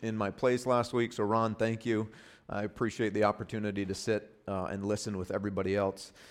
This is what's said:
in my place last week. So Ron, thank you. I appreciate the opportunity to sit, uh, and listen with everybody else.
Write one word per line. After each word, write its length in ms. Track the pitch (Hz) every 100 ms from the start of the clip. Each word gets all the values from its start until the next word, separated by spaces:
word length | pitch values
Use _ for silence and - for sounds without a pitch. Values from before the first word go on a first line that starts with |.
in 120 | 113 110
my 140 | 101
place 380 | - 127 123 123
last 260 | 123 117
week. 180 | 123 117
So 120 | -
Ron, 320 | 104 113 113 107
thank 320 | 113 113 117
you. 200 | 107 110 - - - -
I 120 | 101
appreciate 520 | 104 - 113 - 110 98
the 80 |
opportunity 600 | 104 104 104 110 104 101
to 120 | 95 98
sit, 360 | - 107 - - -
uh, 180 | 95 92
and 200 | 98 98
listen 320 | 104 110 98
with 140 | 92
everybody 440 | 98 101 98 95 101
else. 380 | 98 - - - -